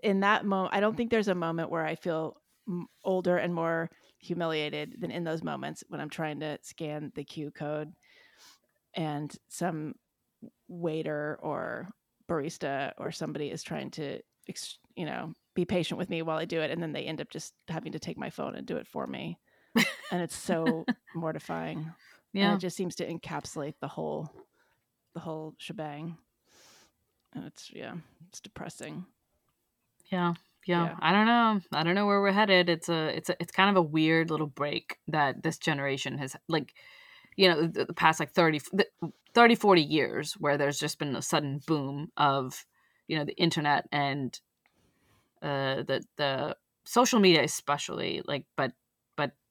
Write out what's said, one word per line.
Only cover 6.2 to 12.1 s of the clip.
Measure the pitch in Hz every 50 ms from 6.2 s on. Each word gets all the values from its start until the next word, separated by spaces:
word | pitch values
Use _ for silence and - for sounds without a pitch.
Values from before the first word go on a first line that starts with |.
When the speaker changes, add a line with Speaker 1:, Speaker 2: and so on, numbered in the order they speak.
| 160 156 151 143
Speaker 1:
to | 151 151 147 -
scan | - - - - 165 151 147 151 151 143 -
the | - 147
Q | - - 160 151 147
code | - - 156 147 151 151 151 151 - _ _ _ _ _ _ _ _ _ - - - _ _ _ _ _ _ _ -
and | 190 160 156 151 147 151 147 - - _ -
some | - - 170 170 165 156 151 156 - _ _ _ _ _ _ _ _ _ - - - _ _ -
waiter | 180 175 170 165 156 160 156 156 151 147 151 151 151 -
or | - 156 147 - - - 120 - - 180 - _ _ _